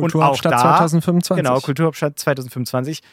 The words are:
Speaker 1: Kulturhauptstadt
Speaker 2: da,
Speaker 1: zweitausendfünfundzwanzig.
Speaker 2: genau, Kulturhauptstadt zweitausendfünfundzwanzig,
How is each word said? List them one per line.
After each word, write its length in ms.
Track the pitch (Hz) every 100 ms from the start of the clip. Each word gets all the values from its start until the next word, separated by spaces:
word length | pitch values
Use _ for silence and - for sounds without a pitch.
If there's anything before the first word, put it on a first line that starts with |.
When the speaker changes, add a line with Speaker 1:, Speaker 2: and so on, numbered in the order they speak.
Speaker 1:
Kulturhauptstadt 520 | 165 160 147 135 -
Speaker 2:
da, 40 | 123
Speaker 1:
zweitausendfünfundzwanzig. 840 | 127 165 165 165 180 175 - 175
Speaker 2:
genau, 160 | 131 131
Kulturhauptstadt 580 | - 139 160 - 147 -
zweitausendfünfundzwanzig, 840 | 156 135 127 127 120 127 135 160 -